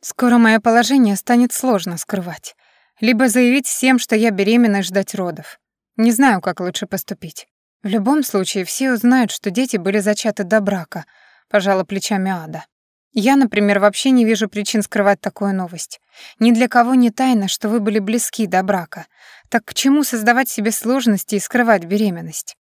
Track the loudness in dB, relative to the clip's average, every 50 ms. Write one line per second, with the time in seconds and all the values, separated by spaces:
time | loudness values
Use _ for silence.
0 | -14 -14 -6 -2 2 4 4 6 6 6 4 4 2 2 2 4 2 4 4 4
1 | 4 4 2 -2 0 0 2 2 2 2 -2 -2 0 0 0 0 -2 -4 -8 -10
2 | -8 -6 -6 -6 -6 -8 -12 -14 _ -20 -20 _ _ _ _ _ _ _ _ _
3 | 0 0 2 2 2 2 4 4 4 4 2 0 -2 -4 -6 -2 2 2 2 2
4 | 0 0 0 2 2 0 0 0 0 2 4 4 4 2 2 0 -2 -2 -2 -4
5 | -4 -2 -6 -6 -6 -6 -6 -10 -14 -20 -20 _ _ _ _ _ _ _ _ 0
6 | 2 2 4 4 4 4 4 2 -2 -4 -4 -4 -6 -6 -6 -6 -8 -6 -6 -8
7 | -8 -10 -12 _ -12 -16 -16 -16 -20 _ _ _ _ _ _ _ -6 -2 -2 0
8 | 2 2 2 0 0 0 -2 -2 -2 -2 -4 -6 -6 -6 -4 -4 -2 -2 -2 2
9 | 2 2 4 4 2 0 -4 -6 -8 -6 -2 -2 -2 -2 -2 -4 -2 0 -2 0
10 | 0 0 -2 -2 -2 -4 -4 -4 -2 0 0 0 2 0 -4 -4 -6 _ -14 -16
11 | -16 _ _ _ _ _ _ _ _ _ -2 0 2 2 0 0 0 _ -6 -6
12 | -4 -4 -2 -2 -2 -2 -4 -6 -8 -12 -14 -16 -16 _ _ _ _ _ _ _
13 | _ _ _ 0 2 4 4 4 4 2 2 0 2 2 2 4 2 2 0 2
14 | 0 2 4 4 4 2 2 0 -2 -4 -4 -6 -6 -2 -2 -2 -4 -2 -2 0
15 | 2 2 2 0 -2 -10 -8 -4 -4 -2 -2 -4 -6 -8 -10 -14 -14 -14 -16 _
16 | _ _ _ -20 -20 -20 -4 _ 4 4 4 4 2 2 4 2 2 4 4 4
17 | 4 2 2 0 0 2 2 0 0 -2 -6 -4 -4 -2 -2 0 0 0 -2 -2
18 | -2 -2 -2 -2 -2 -4 -4 -4 -4 0 0 -2 0 0 -2 -2 -2 -8 -16 -18
19 | -18 _ _ _ -20 -20 -20 -20 _ _ -4 -4 -4 -4 -8 -2 2 2 4 2
20 | 2 0 -4 0 2 2 2 2 0 -2 -4 -4 -4 -2 -4 -2 -2 -2 -2 0
21 | 2 0 0 0 -2 -4 -4 -6 -4 -2 -2 -2 2 2 2 0 0 -2 -2 0
22 | 0 -2 -2 -6 -12 -12 -12 -14 -14 -16 -20 _